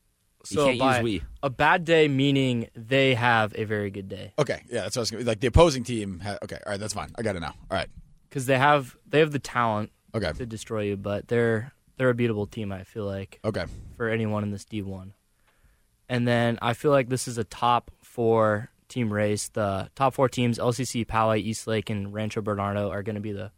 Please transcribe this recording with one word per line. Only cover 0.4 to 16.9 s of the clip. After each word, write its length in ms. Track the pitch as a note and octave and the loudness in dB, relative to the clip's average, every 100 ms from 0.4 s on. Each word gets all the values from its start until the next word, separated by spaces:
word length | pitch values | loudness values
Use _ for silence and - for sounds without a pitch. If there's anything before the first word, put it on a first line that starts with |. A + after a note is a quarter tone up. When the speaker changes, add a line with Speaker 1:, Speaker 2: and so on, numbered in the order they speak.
| - | -4
Speaker 1:
You 80 | G2 | 2
Speaker 2:
so 100 | C#3 | 2
Speaker 1:
can't 100 | B2 | 4
Speaker 2:
by 180 | C3 B2 | 2 2
Speaker 1:
use 40 | |
we. 180 | A#2 F#2 - - | 0 -2 -6 -6
Speaker 2:
a 80 | C#3+ | -6
bad 340 | A#2+ D3 F#3 | 0 2 2
day 220 | D#3+ E3 D3+ | 4 4 4
meaning 640 | C3+ C#3 C#3 C3 A#2+ A2+ - | 4 2 2 2 0 -4 -10
they 380 | A2+ C3+ C3+ A#2 | 0 2 4 4
have 360 | A#2+ A#2 G#2+ - | 4 4 2 -2
a 80 | |
very 260 | G#2+ G#2+ G2+ | -4 -2 -2
good 180 | G2+ G2 | -6 -10
day. 240 | G2 G2 - | -12 -6 -2
Speaker 3:
Okay, 240 | C#3+ E2 - | -2 -4 -6
yeah, 120 | A#2 | -6
that's 140 | F#2+ B2+ | -4 -4
what 40 | |
I 20 | |
was 80 | G#2+ | -4
gonna, 140 | G#2+ | -4
like, 160 | A#2+ G#2 | -4 0
the 80 | A#2+ | 4
opposing 340 | C3 E3+ C3 | 8 8 4
team 380 | A#2 A#2 G2 F2 | -4 -4 -6 -8
ha-, 180 | G2+ G2 | -8 -8
okay, 140 | - F2 | -10 -10
all 60 | - | -8
right, 100 | G2+ | -6
that's 140 | G#2 | -6
fine. 160 | G2 D#2+ - | -8 -8 -4
I 40 | |
got 120 | A2 | -4
it 60 | F#2 | -2
now. 140 | D#2 - - | -6 -10 -6
All 80 | F#2 | -4
right. 120 | - - - - _ | -4 -10 -20 -20 _
Speaker 2:
'Cause 160 | C#3+ B2+ | -4 0
they 100 | C3 | 4
have, 400 | C#3+ D3 B2+ - _ | 6 4 0 -14 _
they 120 | C#3+ | 2
have 140 | D#3 | 4
the 80 | C#3+ | 0
talent 500 | - B2 A#2 G#2+ G#2+ _ _ | -4 0 2 0 -4 _ _
Speaker 3:
Okay. 180 | A2+ F2 | -4 -2
Speaker 2:
to 140 | C#2 A#2+ | -4 -8
destroy 360 | A2+ - A2 | -10 -6 -4
you, 120 | G#2 G2+ | -2 -4
but 300 | G2+ G2+ - | -4 -6 -2
they're, 460 | A#2+ A#2 A2 C3 - _ - | 2 2 0 -4 -14 _ 0
they're 140 | C3 | 2
a 40 | |
beatable 340 | A#2+ A#2+ G#2+ G2+ | 2 0 0 -4
team, 220 | - G2+ | -6 -8
I 140 | F#2+ | -8
feel 200 | G2 A2+ G2 | -10 -8 -6
like, 340 | G2 F#2+ - | -6 -8 -8
Speaker 3:
Okay. 200 | A2 G2 E2+ - - - | -6 -4 -6 -10 -14 -6
Speaker 2:
for 120 | A#2 | -2
anyone 360 | A2+ A2 G#2 | -2 -2 -2
in 80 | G#2 | -4
this 120 | G2 | -6
D 160 | - A2 | -8 -8
one. 300 | G2 F#2+ F#2+ - _ _ _ _ _ _ _ _ - | -8 -10 -14 -20 _ _ _ _ _ _ _ _ -4
And 160 | B2 A#2+ | 0 2
then 320 | A#2+ A#2 A#2 | 4 2 0
I 100 | A#2 | -2
feel 180 | A#2 D3+ | 0 4